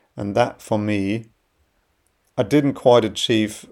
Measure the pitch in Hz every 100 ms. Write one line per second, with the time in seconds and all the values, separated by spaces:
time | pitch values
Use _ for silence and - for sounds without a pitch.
0 | _ - 101 104 123 - - 107 104 104
1 | 98 101 113 _ _ _ _ _ _ _
2 | _ _ _ - 110 147 143 - 127 120
3 | 110 107 - 113 107 - -